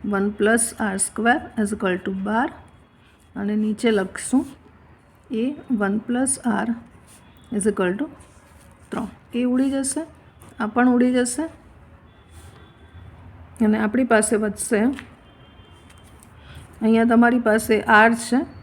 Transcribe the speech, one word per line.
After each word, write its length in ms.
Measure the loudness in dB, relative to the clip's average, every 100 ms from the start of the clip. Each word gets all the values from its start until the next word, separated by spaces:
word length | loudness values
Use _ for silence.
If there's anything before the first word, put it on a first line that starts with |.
| -4
વન 140 | -2 -2 0
પ્લસ 260 | 2 2 0 -4 -6
આર 120 | -4
સ્ક્વેર 340 | -6 -2 0 0 -2 -4
is 100 | -4 -2
equal 220 | -2 -2 -4
to 60 | -6 -4
બાર, 220 | -2 -2 -8 -20 -20 _ _ _ _ _ -8
અને 180 | -4 -2
નીચે 260 | -2 -2 0
લખશું 520 | 0 -2 -8 -2 -2 -2 -14 -20 -20 -20 -20 _ _ _ -4
એ 20 | -4 -6 -6 -2
વન 140 | 0 -2 -2
પ્લસ 240 | -2 -2 -2 -2 -2
આર 120 | -2 -6 -10 -20 -20 -20 -20 -20 -8 -2
is 100 | -2
equal 200 | 0 -2 -2
to 60 | -8 -10 -20 -20 -20 -20 -20 -20 -12
ત્રણ. 180 | -10 -10 -14 -10 -4
એ 60 | -2
ઉડી 180 | 0 0
જશે, 280 | -2 -4 -6 -10 -16 -20 -20 -20 -8
આ 80 | -4
પણ 200 | 2 2 4
ઉડી 160 | 2 2
જશે, 280 | -2 -4 -8 -10 -20 -20 -20 -20 -20 _ -20 -20 -20 -20 -20 -20 -20 -20 -20 -20 -20 -20 -20 -2
અને 120 | 0 2
આપણી 320 | 0 0 4
પાસે 200 | 2 4 0
વધશે, 440 | -2 -6 -2 0 0 -2 -12 -20 -20 -20 -20 -20 -20 -20 -20 -20 -20 -20 -20 -20 -20 -20 -20 -2
અહીંયા 280 | 2 4 4
તમારી 340 | 6 4 4 2
પાસે 240 | 0 2 0 4 6
આર 120 | 6 4
છે 140 | -2 -2 -2 -12